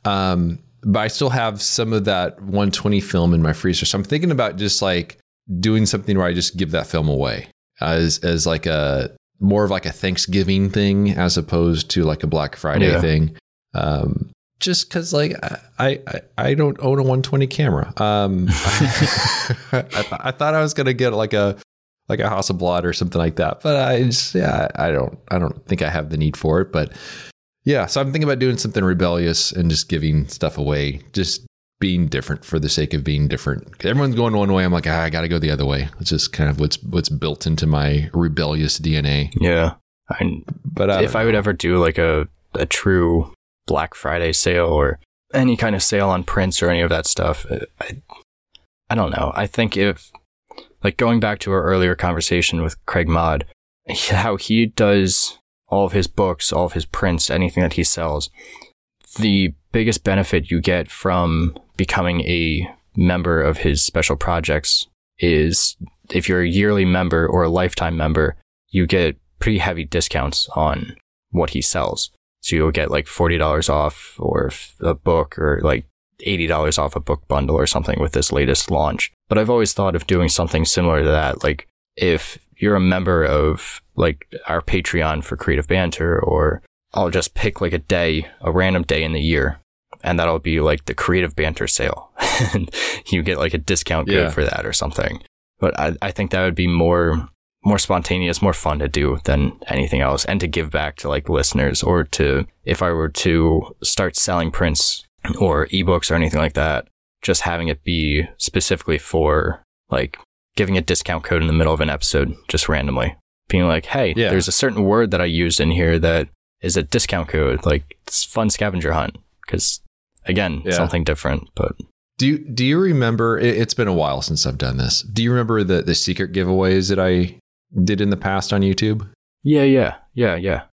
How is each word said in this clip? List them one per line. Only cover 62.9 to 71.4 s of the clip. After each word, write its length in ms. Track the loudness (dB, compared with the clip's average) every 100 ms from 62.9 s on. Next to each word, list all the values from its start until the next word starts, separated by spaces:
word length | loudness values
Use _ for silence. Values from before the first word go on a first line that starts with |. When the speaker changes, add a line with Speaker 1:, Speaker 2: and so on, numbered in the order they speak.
| 0
Speaker 2:
member 460 | 2 2 2 2
of 160 | 2 2
his 260 | 0 0
special 320 | 0 0 -2 0
projects 720 | 0 -2 0 -2 0 -2 -2 _ _ _
is 560 | 2 4 2 2 -2 -4 -16 _ _
if 180 | -4 0
you're 120 | 0
a 60 | 2
yearly 380 | 2 2 2 2
member 420 | 2 2 2 2
or 160 | 2
a 60 | 2
lifetime 480 | 2 0 -2 -4 0
member, 400 | 0 2 0 -2 _ _ _
you 180 | 0 2
get 300 | 2 2 -2 _ _
pretty 180 | 0 0
heavy 240 | 0 -4
discounts 640 | -4 -2 -2 -2 -2 -2 -4 0
on 400 | 0 -2 -8 -14 _ _ _
what 200 | -2